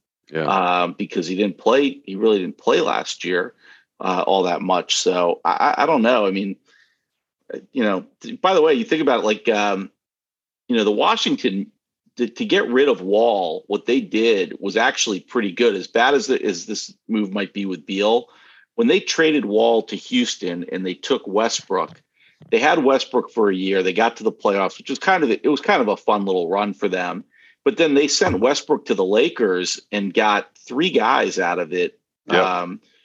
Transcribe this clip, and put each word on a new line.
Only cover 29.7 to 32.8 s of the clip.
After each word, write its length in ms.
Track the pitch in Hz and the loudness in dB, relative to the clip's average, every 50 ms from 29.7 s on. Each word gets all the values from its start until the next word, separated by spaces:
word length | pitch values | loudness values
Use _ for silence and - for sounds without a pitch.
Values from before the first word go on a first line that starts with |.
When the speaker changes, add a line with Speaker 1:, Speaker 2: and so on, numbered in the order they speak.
| - - - - - | -6 -8 -10 -8 -6
Speaker 2:
and 220 | 104 98 98 - | -6 -4 -2 -2
got 420 | 110 107 107 104 101 - - _ | 0 0 2 0 0 -2 -6 _
three 320 | _ - - 120 131 170 185 | _ -16 -10 -4 -2 -2 0
guys 480 | 139 123 107 117 135 135 107 98 87 92 | 0 2 2 2 2 2 0 0 -2 -2
out 200 | 90 85 87 87 | -2 -2 -2 -2
of 140 | 87 78 87 | -4 -4 -4
it, 240 | 90 90 80 - _ _ _ _ _ _ - | -4 -4 -4 -6 _ _ _ _ _ _ -2
Speaker 1:
Yep. 120 | - 90 92 | 0 2 2
Speaker 2:
um, 380 | 92 90 90 90 87 95 110 | 2 0 -4 -4 -6 -10 -14